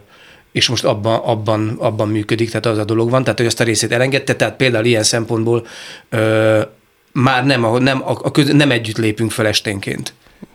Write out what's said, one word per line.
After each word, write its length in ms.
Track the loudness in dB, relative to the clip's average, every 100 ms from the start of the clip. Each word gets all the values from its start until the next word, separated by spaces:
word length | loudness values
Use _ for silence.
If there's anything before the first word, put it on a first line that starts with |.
| -8 -20 -20 -20 _
és 160 | -4 -2
most 160 | 0
abban, 360 | -2 0 0 0
abban, 560 | 0 -2 0 0 -2 -2
abban 300 | -2 -2 -2
működik, 400 | -2 -2 -2 -2
tehát 180 | -2 -2
az 120 | 0
a 60 |
dolog 260 | 0 0 2
van, 120 | 2
tehát 160 | 0 0
hogy 80 | 0
azt 140 | 0
a 40 |
részét 280 | 0 0 0
elengedte, 440 | 0 2 0 0 0
tehát 200 | -2 0
például 280 | 0 2
ilyen 180 | 2 2
szempontból, 640 | 2 0 -2 -2 0 0 -2 -14 -18 -18 -6
ö, 520 | -2 2 2 4 2 0 -8 _ _ _
már 320 | 0 2 2
nem, 200 | 2 2
a, 140 | 2 2
nem, 240 | 2 0
a, 160 | -2 -4
a 80 | -2
köz-, 220 | 2 4
nem 180 | 4 4
együtt 260 | 2 -2 -2
lépünk 340 | -2 0 -2
fel 160 | 0 0
esténként 680 | 0 -2 -6 -6 -8 -8 -14 _ _ -20